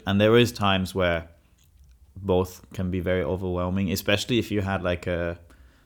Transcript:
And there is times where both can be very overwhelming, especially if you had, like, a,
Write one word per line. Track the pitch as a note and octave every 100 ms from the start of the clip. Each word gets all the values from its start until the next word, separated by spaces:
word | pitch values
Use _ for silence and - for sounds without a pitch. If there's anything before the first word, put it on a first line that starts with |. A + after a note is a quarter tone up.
| -
And | G2+
there | G#2+ A#2
is | A#2
times | A#2+ G2+ F#2+ F#2 F#2+
where | F2+ E2 D#2+ - _ _ _ _ - _ - F#2+
both | F#2+ F2+ F#2 - -
can | - F#2
be | F#2
very | F2 F#2
overwhelming, | D2+ F#2 F#2 F2 F2+ F#2+ F#2+
especially | F#2+ - G2+ - A#2+
if | -
you | G#2
had, | G2 F#2+
like, | F2+ F2 F#2
a, | F2 E2+ E2+ - - - _